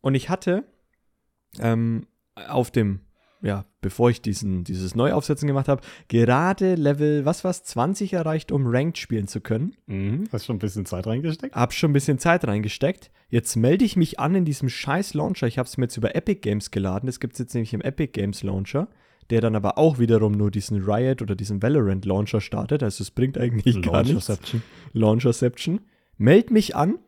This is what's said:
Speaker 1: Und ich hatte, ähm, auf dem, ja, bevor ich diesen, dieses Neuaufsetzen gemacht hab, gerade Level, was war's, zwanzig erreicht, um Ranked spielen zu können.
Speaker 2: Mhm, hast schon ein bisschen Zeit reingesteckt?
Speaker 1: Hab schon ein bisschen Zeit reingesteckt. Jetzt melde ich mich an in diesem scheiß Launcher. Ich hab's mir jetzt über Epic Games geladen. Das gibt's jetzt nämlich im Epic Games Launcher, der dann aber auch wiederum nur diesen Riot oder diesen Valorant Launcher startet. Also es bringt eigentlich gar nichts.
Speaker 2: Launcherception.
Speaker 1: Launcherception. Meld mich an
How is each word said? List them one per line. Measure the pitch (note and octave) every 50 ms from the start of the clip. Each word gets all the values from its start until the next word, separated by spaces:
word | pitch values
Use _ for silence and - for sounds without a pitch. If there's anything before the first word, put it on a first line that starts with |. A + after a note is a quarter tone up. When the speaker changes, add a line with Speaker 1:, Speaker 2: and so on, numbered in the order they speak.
Speaker 1:
Und | - C#3 C3+
ich | C3 - -
hatte, | F3 - - - F3 G3+ C#4 _ _ _ _ _ _ _ _ _ _ _ _ _ _ _ _ _ - -
ähm, | A2+ A#2 A2+ A2+ A#2 A#2 A2+ A2+ - _ _ _ _ _ _
auf | - - - - B2 B2 -
dem, | - B2 A2 G2+ F#2+ F#2+ _ _ _ _ _ _ _ _ -
ja, | - G2 G2 F#2+ _ _ _
bevor | - G2 - - A#2+ A#2+
ich | A#2+ - -
diesen, | A2 G2 - A2 G2+ F#2+ F2+ F2
dieses | E2 F2 F#2 F#2 F2+ F#2
Neuaufsetzen | A2+ B2 D3 - D3+ C#3 - D3+ - D3
gemacht | C#3+ C#3 C#3 C3+
hab, | - C#3 C3+ - - - - -
gerade | _ - A#2 A#2 A2+ B2 C3+ E3 F#3 G3 - G3 F#3 F#3
Level, | E3+ D3+ C#3+ C#3+ C#3+ D3+ D3+ D3+ D3 C3+
was | C#3+ E3+ - -
war's, | F#3 F3+ - _
zwanzig | - - A#2 A#2+ E3 G3 - G#3 F#3 -
erreicht, | F3+ D#3+ D#3+ D#3+ D#3+ - -
um | D3 C#3 C3+
Ranked | A#2+ A#2 B2 C#3 E3+ E3
spielen | - - - A#2+ A2 G#2
zu | G2+ - G#2+
können. | - - A2 A2+ C#3+ G3 - _ _
Speaker 2:
Mhm, | - G2+ G2 G2 G2 A2 D3+ G3+ A3
hast | - A2 -
schon | - A#2+
ein | G2
bisschen | G#2 G#2 F#2 G#2+ F#2+
Zeit | - - F2+ F#2
reingesteckt? | A2 A2+ B2 D3+ E3 D#3 - - C#4 -
Speaker 1:
Hab | - B2 A#2+
schon | - - - D#3
ein | C#3+
bisschen | C#3 C#3 - C#3+
Zeit | C3 - F3 E3+ F3 -
reingesteckt. | - G2+ G#2 G#2+ G#2 - - C3+ C#3+ F#3+ - - _ _ _ _ _
Jetzt | - A#2 - - -
melde | A2+ A2 B2 D#3+ G3 B3+
ich | G#3+ -
mich | F#3 E3 - - -
an | - D3 F#3
in | F#3+ F3+
diesem | D#3 C#3+ - C#3+ B2+
scheiß | - - - - C#3 F3+ G3 - -
Launcher. | D3+ D3+ - F#3+ - -
Ich | A#2 - -
hab's | B2 - -
mir | - B2+
jetzt | A#2+ -
über | A#2 A2 A2 -
Epic | - - - G3+ -
Games | - G#2+ G#2 G#2 G2+ -
geladen. | - G2+ G2 F#2+ F#2 G2+ B2
Das | B2+ B2 -
gibt's | - A#2+ -
jetzt | - B2+ - -
nämlich | A#2+ A2+ G#2+ -
im | G#2
Epic | - C3 C#3 - D#3+ C3+ -
Games | - G2+ G2+ G2+ -
Launcher, | - G2 G2 F#2+ F#2+ - - C3+ F3+ - _ _ _ _ _ _ _ _
der | A#2 A2+
dann | A2+ A2+ A2
aber | G#2+ G2 G2+ - -
auch | D3+ D#3+ D3+
wiederum | B2 A#2 A2+ A#2 A2 A2 G#2+ G#2
nur | G#2 G#2 G#2
diesen | G2 G#2+ F#2+ - G#2+ G2+ F#2+
Riot | G2+ G#2 A2 B2 C3 C3+ B2 A#2
oder | G#2 G2+
diesen | F#2 A2 G2+ G#2 G2 F#2+
Valorant | A#2+ D3 D3+ A2+ G2 F#2+ F#2+ G2
Launcher | G2 F#2 G2 G#2 G#2+ - G#2+
startet. | - - - B2 G#2 - D3 D3 C3+
Also | G#2 G2 -
es | G2+ -
bringt | _ - B2 C3+ C3+ -
eigentlich | B2 B2 A#2+ A2 G2+ C3 A#2 G2
gar | F2 - E2+ E2 G2+
nichts. | B2+ D3+ A2 -
Speaker 2:
Launcherception. | - G#2+ - - - - A2+ A2 - - - - - -
Speaker 1:
Launcherception. | A#2 A2 G#2+ A2 A#2 B2 B2 A#2 - B2 B2 B2 - - - E3+ G#3 - _ _ _ _ _ _
Meld | _ G2+ A#2 D#3+ G#3 A#3 -
mich | A#3+ G#3+ G3+ - -
an | - D3+ F3 C4 F4+ _